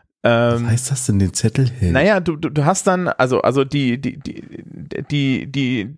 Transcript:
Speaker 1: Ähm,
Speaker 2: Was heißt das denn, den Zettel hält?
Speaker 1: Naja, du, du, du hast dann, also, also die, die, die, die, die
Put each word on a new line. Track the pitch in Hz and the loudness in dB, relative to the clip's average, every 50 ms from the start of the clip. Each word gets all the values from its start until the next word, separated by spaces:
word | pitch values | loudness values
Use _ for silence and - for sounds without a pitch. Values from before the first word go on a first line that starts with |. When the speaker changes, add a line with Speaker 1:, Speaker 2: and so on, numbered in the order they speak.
| _ _ _ _ - | _ _ _ _ 0
Speaker 1:
Ähm, | 117 117 117 120 120 117 117 117 | 2 4 4 4 2 2 2 0
Speaker 2:
Was | 117 | 0
heißt | 113 123 - - | 0 0 0 -2
das | 139 - - | -4 -4 0
denn, | - 104 98 | 0 2 2
den | 98 90 - | 2 2 0
Zettel | - - 110 - - 135 120 | 0 -2 0 2 2 0 0
hält? | - - 98 87 | 0 0 0 2
Speaker 1:
Naja, | 82 131 160 202 214 190 | 2 4 4 4 2 2
du, | 170 175 160 | 0 -2 -4
du, | 151 165 139 | -4 -4 -4
du | 147 151 139 | 0 0 2
hast | 156 190 - - | 2 0 2 2
dann, | 196 185 180 180 165 | 0 2 2 0 -2
also, | - - 127 127 127 - | 0 0 2 2 2 2
also | - 117 123 139 135 | 2 2 2 2 0
die, | 135 147 147 135 123 120 127 | 0 0 0 0 0 0 -2
die, | 131 123 - - | -2 -6 -6 -8
die, | - - - - - - - - - - - - - - - - - - | -12 -14 -14 -14 -16 -16 -16 -18 -18 -16 -16 -16 -14 -10 -10 -8 -6 -2
die, | 147 147 139 135 131 101 - | -2 0 2 0 0 -2 -4
die | 139 135 139 135 123 131 117 95 120 151 | -4 -4 -2 -2 0 0 -2 -4 -6 -8